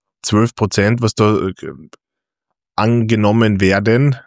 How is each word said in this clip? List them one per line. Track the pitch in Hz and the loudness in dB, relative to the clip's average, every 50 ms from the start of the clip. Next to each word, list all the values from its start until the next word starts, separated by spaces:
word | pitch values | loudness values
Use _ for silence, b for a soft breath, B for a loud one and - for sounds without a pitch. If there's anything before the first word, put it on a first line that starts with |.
| _ _ _ _ - | _ _ _ _ -6
zwölf | - - 104 113 117 - | -2 0 0 0 0 -2
Prozent, | - 113 98 - - 98 104 117 120 | -4 -4 -4 -2 0 0 0 0 0
was | 120 107 - | -2 -2 -2
da, | - 110 107 107 101 | 0 0 0 0 0
äh, | - 95 90 - - 78 69 67 - - - - _ _ _ _ _ _ _ _ _ _ _ _ _ _ _ | -2 -6 -8 -10 -14 -16 -16 -18 -20 -20 -20 -20 _ _ _ _ _ _ _ _ _ _ _ _ _ _ _
angenommen | - 104 113 117 120 113 107 117 107 107 104 107 117 117 110 104 95 | -4 -2 0 0 0 0 0 0 0 0 2 2 2 2 2 0 0
werden | 98 95 95 98 104 110 113 123 139 147 135 - - | 2 2 2 2 2 2 2 2 2 0 -2 -4 -8